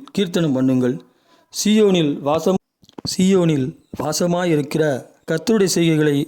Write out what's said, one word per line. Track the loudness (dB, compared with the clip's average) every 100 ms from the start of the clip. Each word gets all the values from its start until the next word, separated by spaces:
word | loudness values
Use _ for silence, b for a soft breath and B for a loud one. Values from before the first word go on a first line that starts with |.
| -6
கீர்த்தனம் | -4 -2 -2 0 0
பண்ணுங்கள். | 2 2 0 -2 b b b b b
சீயோனில் | -6 0 4 4 4 0 -2
வாசம், | -2 -2 0 -2 -4 _ _ -14
சீயோனில் | -8 0 2 4 2 0 -2 -8 _ -8
வாசமாயிருக்கிற | -6 -2 -2 -2 0 0 0 -2 0 -2 -8 _ -6
கர்த்தருடைய | -4 0 2 2
செய்கைகளை | 2 2 2 2 0